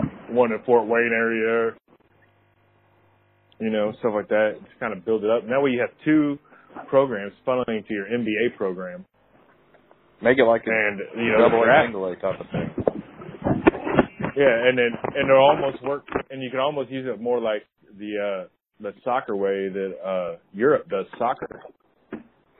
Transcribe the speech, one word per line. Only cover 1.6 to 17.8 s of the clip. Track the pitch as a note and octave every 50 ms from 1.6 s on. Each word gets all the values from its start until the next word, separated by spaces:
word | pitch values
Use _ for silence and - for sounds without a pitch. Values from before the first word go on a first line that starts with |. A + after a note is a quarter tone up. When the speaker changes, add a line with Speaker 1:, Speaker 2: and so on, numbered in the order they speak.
| A2+ A2+ A2 - _ _ _ _ _ _ _ _ _ _ _ _ _ _ _ _ _ _ _ _ _ _ _ _ _ _ _ _ _ _ _ _ _ _ _ _
Speaker 1:
you | A2 A2
know, | A2 G#2+ G#2 G#2+ A2 -
stuff | - A#2 G#2
like | G#2+ G2 -
that, | A2 G#2+ G#2+ G#2+ - -
to | - - - _
kind | B2+ A2+
of | G2+ F#2 -
build | A2+ A2 G#2+ G2+
it | G#2+
up. | A2+ A#2+ G2+
Now | A2 B2 C#3 C#3+
you | C#3 B2 A#2+
have | A#2 - - _ -
two | D#3 D#3 D#3 D3 D3 C#3+ C#3+ _ _ - - _ _ - - - -
programs | - C3+ C#3 C3+ A#2 G2 G2+ G2+ - _ _
funneling | C3 B2+ B2+ A#2+ - A2+ G#2+ G2
to | - A2
your | G2+ G2
N | G2 A#2 A#2+ A#2
B | A2 G#2+ G#2 A2+
A | A#2+ A#2+
program. | - G#2 F#2+ F#2 F#2 F#2 F2+ F2+ F2+ F#2+ _ _ _ _ _ _ _ _ _ _ _ _ _ _ _ _ _ _ _ _ _ _ _
Speaker 2:
Make | G2+ A#2 B2+ C3
it | B2
like | A2+ A#2 A2+ -
a | A2
Speaker 1:
And, | A2+ A2 G#2+ G#2 G2+ G2 F#2+ - -
you | A2+ A#2 A2+
know, | G#2+ A2 A#2 A#2
Speaker 2:
double | A#2 A2+
A, | A#2
Speaker 1:
draft. | A#2 C3 D#3 C#3+
Speaker 2:
single | A#2+ G#2+ G2 F#2+
A | F#2 F2
type | - - F#2+ F#2 -
of | - -
thing. | - D#3 - - - - - - - - - - - - - - - - - - - - - - - - - - - - - - - - - - -
Speaker 1:
Yeah, | C#3 C#3 C3+ A#2 A2+ B2 B2+
and | B2+
then, | B2+ A#2+ A#2 A#2 - - - -
and | C#3+ C#3 C#3
it'll | C3+ C3
almost | C3+ C#3+ D3+ D3+ C#3 C#3 C3+ -
work, | B2 C3+ C#3+ C#3 - - - C3 - -
and | C#3 C3+
you | C3 B2
can | B2 C3
almost | C3 D3 D3 C#3+ C3 B2
use | C3+ C3 C3 B2+
it | A2 G2+
more | A#2 A#2+ B2 A#2+
like | A2+ A2 G#2+ G#2 - _ _ _